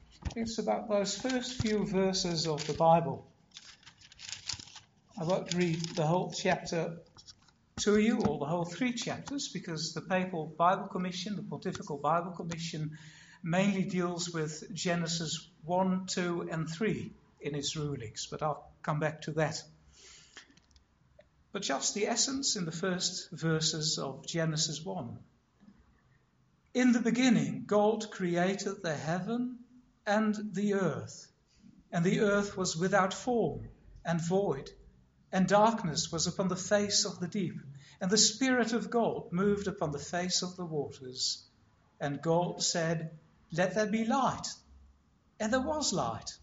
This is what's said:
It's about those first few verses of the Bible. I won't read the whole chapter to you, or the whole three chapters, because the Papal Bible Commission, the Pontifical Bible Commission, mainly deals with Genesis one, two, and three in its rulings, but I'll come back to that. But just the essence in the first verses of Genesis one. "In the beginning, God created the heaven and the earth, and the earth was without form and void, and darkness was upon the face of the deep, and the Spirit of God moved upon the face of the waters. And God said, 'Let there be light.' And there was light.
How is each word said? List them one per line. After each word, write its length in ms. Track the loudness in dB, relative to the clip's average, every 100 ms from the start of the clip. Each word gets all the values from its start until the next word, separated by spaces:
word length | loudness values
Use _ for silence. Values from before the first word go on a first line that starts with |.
| -20 -10 -6 -4
It's 240 | -2 -2
about 280 | 0 0 2
those 300 | 0 0 -2
first 440 | 0 0 -2 -2
few 240 | 2 2 2
verses 640 | 2 2 2 0 0 0
of 180 | 0 -2
the 60 |
Bible. 540 | 4 6 8 4 -4 -12 _ _ -20 -20 -20 -20 -20 -20 -20 -14 -10 -10 -10 -12 -20 -20 _ _ -6
I 40 |
won't 300 | 0 0 0
read 280 | 0 2 0 -2 0
the 100 | 2
whole 260 | 2 0
chapter 640 | -2 0 0 -2 -2 -4 -6 -16 -20 -20 -20 _ _ _ -2
to 160 | 4 6
you, 220 | 6 4
or 160 | 2 0
the 60 | -2
whole 200 | -2 -2
three 280 | -2 -2
chapters, 560 | -2 -4 -6 -8 -8 -6
because 440 | -8 -8 -6 -6
the 80 | -8
Papal 440 | -2 -2 0 -4 -6 2
Bible 300 | 4 4 -2
Commission, 480 | -4 -4 -6 -6 -8
the 80 |
Pontifical 540 | -6 -6 -6 -6 -8 -2
Bible 340 | 0 0 0
Commission, 640 | -6 -8 -6 -6 -6 -6 -8 -16 -20 -20 -10
mainly 420 | 0 2 4 2
deals 460 | 0 0 0 -2 -4
with 440 | -4 -4 -6 -10
Genesis 760 | -4 0 0 0 -2 -4 -6 -10 -14
one, 420 | 0 2 2 0 -2
two, 420 | -2 0 -2 -4
and 180 | -4 -4
three 440 | -2 -2 -2 -6 -14 _ _
in 160 | -6 -4
its 200 | -4 -4
rulings, 520 | -4 -6 -8 -10 -10
but 120 | -4
I'll 300 | -4 -4 -10 -8
come 180 | -4 0
back 220 | 0 -2
to 100 | -4
that. 300 | 0 0 -2 -12 -20 -20 -20 -20 -20 -20 -20 -20 _ _ _ _ _ _ -20 _ _ _
But 100 | -6
just 320 | -2 -2 -2
the 140 | 0 0
essence 480 | 2 0 0 0 0
in 100 | -2
the 60 |
first 580 | -2 -2 0 -2 -4 -10
verses 640 | -4 0 2 2 0 -2 -2
of 280 | -4 -8 -6
Genesis 580 | -2 0 0 -2 -2
one. 360 | -8 -8 -8 -12 -18 _ _ _ -20 -20 _ _ _ _ _ _ _ _ _
"In 180 | 4 6
the 100 | 6
beginning, 640 | 4 4 6 4 2 -4 0
God 440 | 4 4 2 -4
created 720 | -4 0 2 2 0 -4 -6
the 140 | -4 -4
heaven 640 | -2 -2 -2 -2 -4 -6 -16 -20 _ _ 0
and 480 | 2 2 0 -4
the 200 | 0 2
earth, 580 | 2 2 -2 -8 -14 -20 _ _ _ -20 -20 _
and 120 | 2
the 160 | 4 4
earth 380 | 4 4 2 -2
was 180 | -2 0
without 380 | 2 4 4
form 560 | 0 0 0 0 -2 -10 -16 -20 -10
and 160 | -2 -2
void, 520 | 2 2 2 -2 -8 -16 -20 -20 _ _ _
and 160 | 2 6
darkness 640 | 8 8 4 0 -2 -2
was 160 | -2 0
upon 200 | 0 0
the 80 | 0
face 500 | 2 2 4 2 0
of 140 | -2
the 80 | -4
deep, 320 | -2 -2 -4 -12 -18 -20 -6
and 80 | 2
the 80 | 4
Spirit 560 | 4 4 2 4 2
of 160 | 0 0
God 420 | 2 2 0 -2
moved 360 | 0 2 2 -2
upon 240 | -2 -4
the 80 | -4
face 420 | -4 -4 0 0
of 140 | -2 -6
the 100 | -6
waters. 800 | -4 -4 -10 -12 -6 -4 -6 -12 _ _ _ _ -6
And 220 | -4 -2
God 420 | 2 2 2 0
said, 540 | -2 0 0 0 -4 -10 -20 _ _
'Let 220 | 0 2
there 140 | 2 0
be 180 | 0 2
light.' 480 | 2 2 0 -6 -12 -18 -20 -20 _ _ _ _ -4
And 120 | 0
there 100 | 2
was 300 | 2 0 0
light. 460 | 0 0 -4 -10 -14